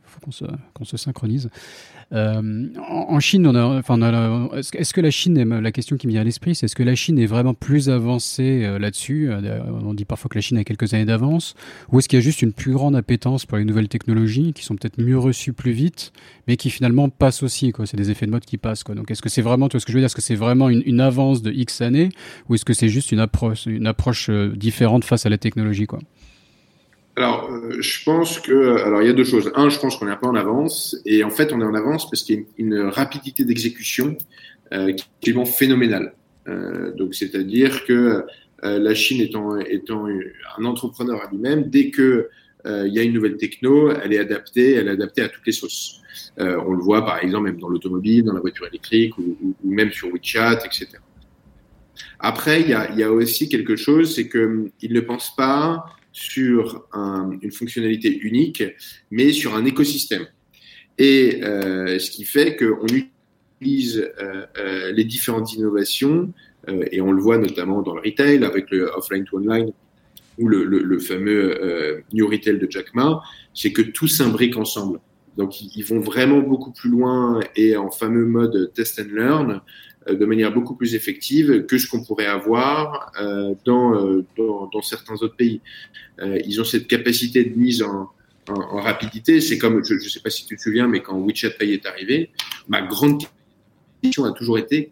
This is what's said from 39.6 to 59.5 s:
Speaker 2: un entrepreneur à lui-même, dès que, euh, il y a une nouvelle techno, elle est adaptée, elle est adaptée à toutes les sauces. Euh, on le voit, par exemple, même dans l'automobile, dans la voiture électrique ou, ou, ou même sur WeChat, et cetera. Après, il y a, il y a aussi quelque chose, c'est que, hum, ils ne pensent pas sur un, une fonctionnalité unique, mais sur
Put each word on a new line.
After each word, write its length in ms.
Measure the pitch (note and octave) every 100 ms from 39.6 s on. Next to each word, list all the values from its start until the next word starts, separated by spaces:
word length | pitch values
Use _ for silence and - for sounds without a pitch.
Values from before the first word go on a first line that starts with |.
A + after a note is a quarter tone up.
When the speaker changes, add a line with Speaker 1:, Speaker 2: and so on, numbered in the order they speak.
| F#2 G2 - G#2+ G#2
Speaker 2:
un 580 | G2 F#2 - - G#2+
entrepreneur 560 | A#2+ A#2+ A#2+ - A#2+ G#2+
à 80 | G2+
lui-même, 360 | G2 B2+ D3+ -
dès 220 | C#3 C#3
que, 380 | C#3 C3 A#2+ - _ _ _ -
euh, 200 | G2+ G2
il 80 |
y 60 | A2
a 20 |
une 120 | A#2
nouvelle 220 | A#2 G#2 G2
techno, 540 | C#3 - B2+ C#3+ D3+
elle 220 | D3 G2+
est 60 | G#2
adaptée, 560 | G2+ G#2 - B2 C3
elle 120 | A#2+ G2+
est 60 |
adaptée 300 | G2 G2 -
à 60 | G#2
toutes 180 | - A#2
les 100 | -
sauces. 380 | - - - - - - - -
Euh, 180 | F#2 F2 F#2
on 40 |
le 100 | F2+ F#2
voit, 160 | A2
par 140 | G2+ E2+
exemple, 220 | F#2 G#2+ G2+
même 80 | E2+
dans 100 | F2
l'automobile, 540 | F2 F#2 F#2 G#2+ A#2
dans 120 | A2
la 60 | F#2 F2
voiture 200 | - F2
électrique 500 | E2+ - A2+ A2 F#2
ou, 180 | F2 E2
ou, 120 | F#2+ -
ou 100 | F#2+
même 160 | G2+ G#2
sur 160 | - F2+
WeChat, 480 | F2+ - A2+ A#2 A2+
et 60 | -
cetera. 320 | - - - _ _ _ _ _ _ _ _ _ - - -
Après, 400 | G#2+ - D3+ D#3+
il 80 | D#3
y 60 |
a, 140 | A2 G2+
il 60 | G#2+
y 20 |
a 80 | A2
aussi 380 | A2+ A#2 - D3+
quelque 260 | A#2 A2+
chose, 400 | A2+ - D#3 D#3+
c'est 140 | C#3 -
que, 100 | A#2+
hum, 320 | A2+ A2 G#2 -
ils 100 | A2+
ne 80 | A#2
pensent 340 | A#2 A#2+ -
pas 500 | - C3 C#3+ D#3+ E3 - - _
sur 760 | - - C3+ B2 A#2+ A2 A2+ -
un, 380 | G2+ G2 G2 F#2+ F#2+
une 100 | G#2
fonctionnalité 580 | - A#2+ A#2+ A2+ A2+ A2 - G#2+
unique, 340 | B2 D#3+ - G2+ - - - -
mais 180 | A2 C#3+
sur 240 | D3 D3+